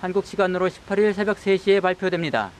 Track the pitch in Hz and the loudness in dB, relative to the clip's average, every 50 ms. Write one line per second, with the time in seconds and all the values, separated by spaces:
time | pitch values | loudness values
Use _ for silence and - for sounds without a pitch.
0 | - 180 180 196 185 - - - 196 185 185 180 185 185 - - - - 196 196 | -6 -2 -2 -2 -4 -4 -2 0 0 0 2 0 -2 -2 -4 -6 -8 -4 0 2
1 | 208 214 202 190 208 202 208 - - 202 196 185 - 196 190 202 180 185 185 180 | 2 2 2 0 -2 -2 -2 -2 0 0 0 0 4 2 2 4 4 0 -2 0
2 | - 185 170 170 170 156 131 120 107 95 87 - | -2 -2 -2 -2 -2 -2 -2 -2 -2 -4 -8 -16